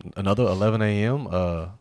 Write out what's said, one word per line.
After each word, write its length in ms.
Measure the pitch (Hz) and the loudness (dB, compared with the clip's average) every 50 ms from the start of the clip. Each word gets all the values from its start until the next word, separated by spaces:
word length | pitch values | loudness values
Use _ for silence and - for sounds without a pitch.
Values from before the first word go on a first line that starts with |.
| - - - | -14 -10 -8
another 280 | 95 98 98 101 117 123 | -2 0 2 2 2 2
eleven 380 | 95 92 95 104 110 110 110 | 2 2 2 2 2 2 2
A 220 | 107 107 104 104 104 | 2 0 2 0 0
M, 240 | 117 135 147 127 90 | 0 -2 -2 -4 -2
uh, 380 | 87 92 90 87 85 80 82 90 98 - | -2 -2 0 0 -2 -4 -6 -10 -12 -16